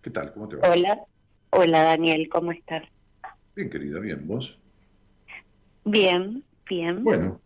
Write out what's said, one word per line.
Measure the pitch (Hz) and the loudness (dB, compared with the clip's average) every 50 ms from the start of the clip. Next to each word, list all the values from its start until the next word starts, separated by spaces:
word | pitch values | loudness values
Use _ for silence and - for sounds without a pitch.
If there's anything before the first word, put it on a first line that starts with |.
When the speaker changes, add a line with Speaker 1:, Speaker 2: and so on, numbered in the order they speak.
Speaker 1:
¿Qué | _ - | _ -8
tal? | - - - - - | -8 -8 -8 -8 -10
¿Cómo | - 107 - | -14 -14 -12
te | - | -6
va? | - - 180 | 2 4 4
Speaker 2:
Hola. | 175 175 175 190 208 - - _ _ _ _ _ _ _ _ _ | 4 4 4 2 0 -2 -4 _ _ _ _ _ _ _ _ _
Hola, | - 185 180 165 165 160 156 | 4 4 4 6 6 6 6
Daniel, | 160 160 160 165 165 160 156 160 156 | 6 4 4 2 2 2 0 -2 0
¿cómo | - 170 165 170 170 | -2 -2 -2 -2 -6
estás? | 170 _ - 165 160 156 - _ _ _ _ _ _ - - - _ _ _ _ | -8 _ -8 -8 -8 -8 -12 _ _ _ _ _ _ -20 -20 -20 _ _ _ _
Speaker 1:
Bien, | - 190 - | -10 -10 -8
querida, | - 73 71 73 71 87 | -8 -8 -8 -8 -8 -8
bien. | 104 107 80 69 71 | -8 -8 -10 -10 -8
¿Vos? | 78 101 123 131 - - _ _ _ _ _ _ _ _ _ _ _ _ _ _ _ - - _ _ _ _ _ _ _ _ _ | -8 -8 -8 -8 -10 -16 _ _ _ _ _ _ _ _ _ _ _ _ _ _ _ -20 -20 _ _ _ _ _ _ _ _ _
Speaker 2:
Bien, | 214 208 214 196 185 180 180 185 196 220 262 - _ _ _ _ | 0 2 4 4 4 2 2 0 -4 -8 -12 -12 _ _ _ _
bien. | - 196 175 170 170 175 185 240 | -6 -6 -4 -2 -4 -4 -2 0
Speaker 1:
Bueno. | 226 196 104 - 95 92 - _ | 0 0 0 0 -4 -6 -10 _